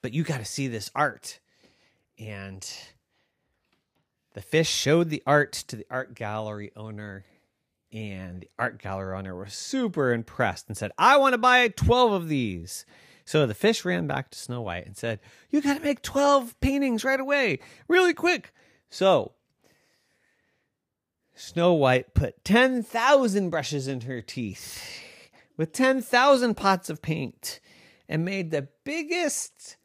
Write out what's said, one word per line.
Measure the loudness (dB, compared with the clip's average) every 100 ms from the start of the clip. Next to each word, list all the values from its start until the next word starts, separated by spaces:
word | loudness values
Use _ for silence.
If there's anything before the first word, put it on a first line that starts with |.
but | -4
you | -4
gotta | -2 -4 -6
see | -6 -6
this | -6 -6 -2
art." | -2 -2 -18 -18 _ _ _ _ _ _ _ _
And | -14 -12 -12 -14 -14 -16 -20 _ _ _ _ _ _ _ _ _ _ _ _ _ _ -18
the |
fish | -2 0 2
showed | 0 2 2 2
the | -2 2
art | 2 2 -4 -12
to | -14
the | -10
art | -10 -10
gallery | -10 -8 -6 -6 -8 -12 -14
owner, | -14 -12 -14 -16 -18 _ _ _ _ _ _
and | -12 -10 -10 -12 -14
the | -16 -8
art | -8 -6
gallery | -10 -8 -8 -8
owner | -8
was | -12 -12
super | -12 -6 -4 -2 0 2
impressed | 0 -2 -2 -2 -2 -12
and | -8
said, | -8 2
"I | 6 6
want | 6
to | 4
buy | 4 6 4
twelve | 0 2 4 4
of | 2 -2
these." | -2 -2 -6 -10 -14 -16 _ _ _
So | -2 2 2
the |
fish | 2 0 2 -2
ran | -4 -2
back | -6 -6
to | -14
Snow | -10 -8
White | -6 -8 -10
and | -8
said, | -6 -6 -10 _ _
"You | 0
gotta | 0 0
make | -2 -4
twelve | -4 0 4 4 2 -4
paintings | -2 0 0 0 0
right | -2
away, | 0 0 0 -2 -8 -20 _
really | 4 4
quick." | 2 0 0 -4 _ _ _ _
So | 0 4 4 2 _ _ _ _ _ _ _ _ _ _ _ _ _ _ _ _ _ _ _ _
Snow | _ -8 2 4
White | 6 6 4 2
put | 0 0 -6
ten | 2 4 6 2
thousand | -4 0 4 6 4 0 -2
brushes | -2 -4 -6 -4
into | -6 -8
her | -10
teeth | -10 -8 -8 -8 -14 -16 -14 -16 -18 -20 -20 _ _ -6
with | -6
ten | 0 2 2
thousand | 2 4 6 6 4 0
pots | 2 2 -2
of | -10
paint | -4 -4 -6 -10 -14 -14 _ _ _ _ _
and | -4 -2
made | -4 -2
the | -4 -6 _
biggest | -8 -8 -4 -2 -2 -4 -10 _ -20 -20